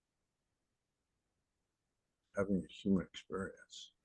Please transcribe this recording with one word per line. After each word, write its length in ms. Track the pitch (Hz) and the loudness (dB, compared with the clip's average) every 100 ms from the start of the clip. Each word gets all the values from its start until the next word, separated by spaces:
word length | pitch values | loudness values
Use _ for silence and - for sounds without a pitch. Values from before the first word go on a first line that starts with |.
| _ _ _ _ _ _ _ _ _ _ _ _ _ _ _ _ _ _ _ _ _ _ _ - | _ _ _ _ _ _ _ _ _ _ _ _ _ _ _ _ _ _ _ _ _ _ _ -2
having 260 | 98 98 | 2 2
a 80 | - | 0
human 340 | - 101 95 82 | -4 4 4 4
experience. 800 | - - 92 92 - - - - _ | -6 -6 -4 -4 -6 -16 -16 -16 _